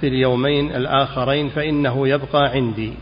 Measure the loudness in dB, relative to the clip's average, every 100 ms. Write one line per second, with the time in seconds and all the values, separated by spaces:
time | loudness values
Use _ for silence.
0 | -2 2 2 2 2 0 0 -2 0 0
1 | 0 -2 0 0 -2 -2 -2 0 0 0
2 | 0 0 0 0 2 0 -2 -2 -6 -8